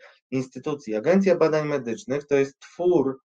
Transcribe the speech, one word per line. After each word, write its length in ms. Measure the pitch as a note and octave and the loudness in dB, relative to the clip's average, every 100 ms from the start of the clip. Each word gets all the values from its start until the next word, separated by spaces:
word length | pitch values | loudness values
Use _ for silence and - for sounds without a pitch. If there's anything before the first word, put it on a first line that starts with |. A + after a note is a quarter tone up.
| - _ _ | -12 _ _
instytucji. 680 | C3 B2+ C3 D3+ D3 A2+ G#2+ | -6 -6 -10 -8 -8 -6 -4
Agencja 400 | B2 F#3+ G3 E3 | 2 2 4 2
Badań 320 | D#3+ D#3 D3+ | 2 0 -2
Medycznych 580 | C#3+ A#2 G#2+ - C#3+ - | -4 -4 -8 -6 -6 0
to 100 | C#3 | 0
jest 220 | C#3 - | 0 -4
twór 640 | - - F3 E3+ C3 C3 | -18 -4 2 2 2 -4